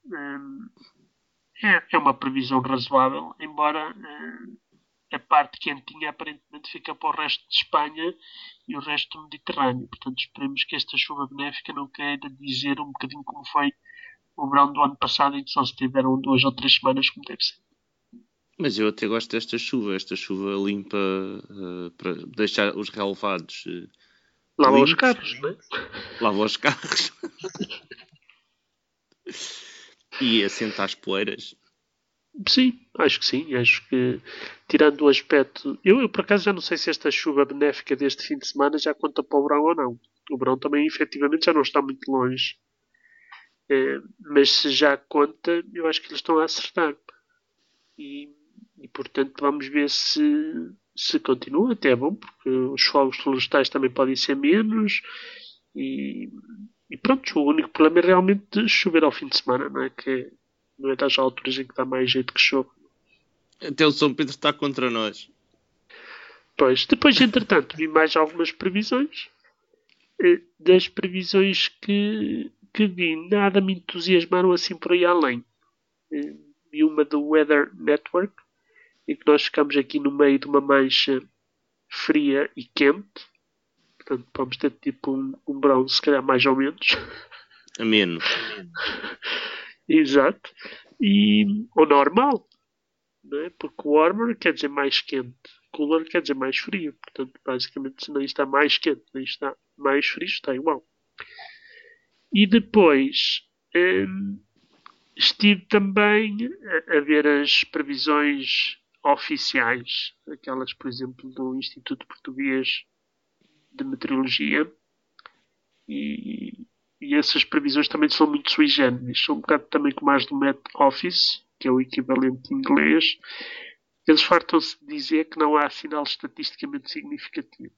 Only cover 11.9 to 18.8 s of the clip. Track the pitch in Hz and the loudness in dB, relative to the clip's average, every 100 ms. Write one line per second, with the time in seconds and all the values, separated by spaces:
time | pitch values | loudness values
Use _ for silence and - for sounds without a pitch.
11.9 | - 143 143 143 135 139 127 143 139 147 | -8 -6 -6 -10 -14 -8 -6 -4 -4 -6
12.9 | 135 131 143 139 135 127 - - - _ | -10 -12 -12 -16 -16 -6 -2 -2 -4 _
13.9 | - - - _ - 139 139 143 147 143 | -20 -20 -20 _ -10 0 2 2 2 -2
14.9 | 139 - - 139 139 135 - 127 - 131 | 0 -4 0 0 0 -6 -4 -4 -4 -2
15.9 | 135 131 131 135 131 135 127 135 - 131 | 0 0 0 2 2 2 -2 0 2 2
16.9 | 131 135 - - - - - _ _ _ | 0 -2 -6 -18 -6 -6 -6 _ _ _
17.9 | _ _ - _ _ _ _ 156 101 | _ _ -20 _ _ _ _ -4 0